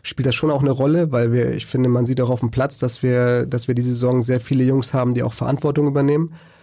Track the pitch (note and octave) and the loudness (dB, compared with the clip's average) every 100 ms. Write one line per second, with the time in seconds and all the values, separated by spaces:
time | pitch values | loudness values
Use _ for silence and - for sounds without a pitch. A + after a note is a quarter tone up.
0 | - - C3 A#2 D#3 C#3 C#3 C3 C#3 E3 | -10 -4 -2 0 0 2 0 2 2 2
1 | E3 B2 A#2 A#2+ B2 A2+ - C3 B2+ A#2+ | 2 0 2 2 0 -2 -4 0 2 2
2 | B2 C3 B2 B2 A#2+ B2 C3+ - C3+ - | 2 0 0 0 -2 -2 -4 -2 -6 -2
3 | B2+ B2 B2 B2 B2 B2 B2+ B2 B2 A#2+ | 0 2 2 2 0 -4 -2 -2 0 0
4 | B2 B2+ A#2 B2+ - C3+ B2+ C3+ B2+ C3+ | 0 2 2 0 0 0 2 2 0 0
5 | B2 A#2+ A#2 - A#2+ C#3 D3 C#3+ D3 C#3+ | 0 0 -2 -4 -2 -2 0 0 0 2
6 | C#3 D3 E3 - - - | 2 2 -2 -6 -20 -20